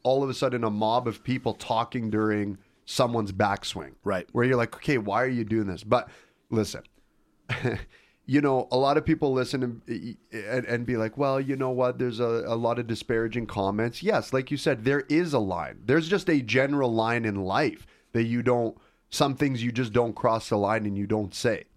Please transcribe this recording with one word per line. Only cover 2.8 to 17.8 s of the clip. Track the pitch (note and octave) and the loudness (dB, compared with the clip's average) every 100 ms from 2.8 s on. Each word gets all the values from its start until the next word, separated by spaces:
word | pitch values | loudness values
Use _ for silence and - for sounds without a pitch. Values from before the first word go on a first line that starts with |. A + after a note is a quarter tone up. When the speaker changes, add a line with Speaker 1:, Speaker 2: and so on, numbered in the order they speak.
| - | -6
Speaker 1:
someone's | - B2 A#2 G2+ | 0 0 2 -2
backswing. | F#2+ G#2 G2+ - F#2+ C#2 - G2+ | 0 0 0 -6 -10 -12 -10 -4
Speaker 2:
Right. | F#2 - | -4 -2
Speaker 1:
Where | A#2+ B2 | 0 2
you're | B2+ | 2
like, | A2+ - | 0 -4
"Okay, | - C3+ | -2 0
why | G2+ G#2 | 0 0
are | C3 | 0
you | A#2+ | -2
doing | G#2+ A2 G2 | 0 0 -2
this?" | F2+ | -4
But | G#2+ A#2+ - - - _ - | 2 2 0 -14 -20 _ -4
listen, | A2+ G#2 - - _ _ _ _ _ - | -2 -2 -4 -16 _ _ _ _ _ -8
<laughs> | - B2 G#2+ - _ _ _ - | -4 -4 -4 -10 _ _ _ 0
you | C#3 | 2
know, | C#3+ C3 A#2 | 4 2 2
a | B2+ | 2
lot | C#3 D3 | 4 2
of | D#3 | 2
people | D#3+ D3 | 2 2
listen | C3 B2 C#3 B2+ A#2 - | 2 0 -2 -4 -6 -8
and, | A2+ A2 - _ | -8 -8 -14 _
and, | A2+ G2+ B2+ G#2+ | -10 -4 -4 -2
and | A#2+ A#2+ | -2 0
be | A#2 | 0
like, | A2 A#2+ | 0 0
"Well, | C#3 C3+ | 0 0
you | C3+ C3+ | 0 -2
know | C3 | -2
what? | B2+ B2+ B2 | 0 0 0
There's | B2 A2 | -2 0
a, | A#2+ A#2 - | 0 0 0
a | A#2 | 0
lot | A#2 A#2+ | 0 0
of | A2+ | -2
disparaging | A2+ - A2+ A#2 A#2+ G#2+ | -4 -2 0 0 -2 -6
comments." | G#2 G2 G#2 A#2+ - | -2 0 0 -2 -2
Yes, | F#3+ F#3+ - | 0 0 0
like | C3 B2+ | -2 -2
you | C#3+ | -2
said, | E3 B2 A#2 | 0 0 2
there | C#3+ - | 0 2
is | D3+ F3 | 0 2
a | C#3 | 0
line. | G2 F2 C#2 G1+ G#2 | 0 -2 -6 -6 2
There's | D3+ D#3+ | 2 2
just | F#3+ - | 0 2
a | D3+ | 0
general | A2+ B2 C#3 C#3+ B2+ | 2 2 2 2 2
line | A2+ A2+ A#2+ A2 | 2 2 2 0
in | G2 | -2
life | F#2 G#2+ D3 - | 0 0 0 -2